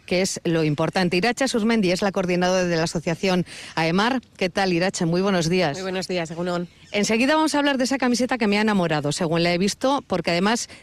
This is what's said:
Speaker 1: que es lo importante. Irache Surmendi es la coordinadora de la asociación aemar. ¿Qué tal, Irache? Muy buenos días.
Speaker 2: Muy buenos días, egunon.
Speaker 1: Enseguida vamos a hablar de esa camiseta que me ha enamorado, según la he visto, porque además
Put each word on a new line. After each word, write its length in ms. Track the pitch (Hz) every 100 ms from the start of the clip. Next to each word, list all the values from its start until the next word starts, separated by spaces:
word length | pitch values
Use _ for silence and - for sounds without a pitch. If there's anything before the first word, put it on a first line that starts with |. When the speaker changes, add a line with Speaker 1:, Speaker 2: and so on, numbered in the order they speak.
Speaker 1:
que 160 | - 180
es 180 | 196 -
lo 180 | 175 165
importante. 540 | 156 147 165 190 175 180
Irache 320 | 226 240 269
Surmendi 420 | 240 220 226 180
es 120 | -
la 100 | 202
coordinadora 540 | 196 180 180 180 185 175
de 100 | 165
la 60 |
asociación 640 | 160 165 175 160 190 180 - - - -
aemar. 440 | 165 185 226 262 - -
¿Qué 140 | 185
tal, 240 | 202 190
Irache? 320 | 170 185 - 165
Muy 160 | 175
buenos 260 | 196 180 160
días. 240 | 185 160
Speaker 2:
Muy 120 | 139
buenos 220 | 190 185 180
días, 240 | 180 160
egunon. 380 | 170 180 175 175 - -
Speaker 1:
Enseguida 440 | 208 202 226 262
vamos 200 | 311 311
a 60 | 294
hablar 180 | 285 269
de 60 |
esa 120 | 254 269
camiseta 400 | 247 233 247 254
que 120 | 214
me 100 | 202
ha 20 |
enamorado, 500 | 214 202 170 151 143
según 320 | - 165 165
la 120 | 170
he 20 | 175
visto, 480 | 196 - 262 277 -
porque 260 | 185 175
además 360 | 170 196 233 - -